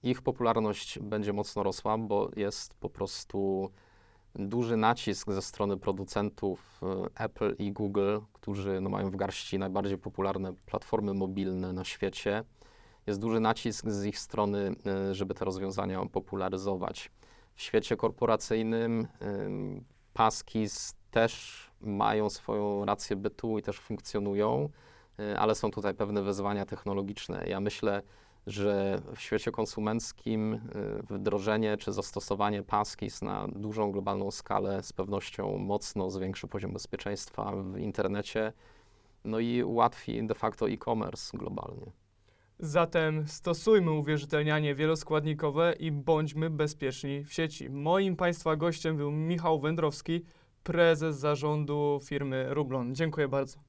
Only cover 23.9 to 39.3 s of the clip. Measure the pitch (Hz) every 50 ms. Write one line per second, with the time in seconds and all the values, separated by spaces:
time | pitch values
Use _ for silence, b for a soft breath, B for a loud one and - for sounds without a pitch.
23.9 | 113 - - - - 107 101 101 98 101 104 110 123 131 147 147 B B B B
24.9 | B B B B B - 107 104 104 - 101 107 110 - - 110 101 - 101 101
25.9 | 92 - 107 101 104 104 98 98 101 98 98 101 101 101 98 - - - - 101
26.9 | 98 98 98 98 101 - - - - 92 85 87 92 98 101 101 - - - 107
27.9 | 101 101 - b b b b b b b b - 98 104 101 104 101 98 98 98
28.9 | 98 98 95 92 92 - - - - 107 - - - - 110 110 - - 107 107
29.9 | 107 117 113 - - - - - 110 110 107 110 110 110 110 110 107 107 104 104
30.9 | 104 104 104 104 104 98 98 104 101 104 95 107 107 107 110 107 104 104 - -
31.9 | 101 98 98 - - 98 - - 104 98 104 104 104 101 98 - - 104 104 104
32.9 | - - - 104 - - - 104 98 101 101 98 95 98 104 107 107 110 107 104
33.9 | 98 101 98 101 98 98 98 98 - - - - 101 101 98 98 98 95 95 -
34.9 | - - 95 98 101 98 - - - - 101 101 98 98 98 98 101 104 - -
35.9 | - 104 95 92 95 95 92 95 95 - - - - 104 98 98 95 98 - -
36.9 | - - - 101 101 95 - - - - 104 101 98 98 98 92 95 98 92 104
37.9 | 98 - 101 95 98 101 104 - - 110 110 110 110 b b b b b b b
38.9 | b b b b b b _ 110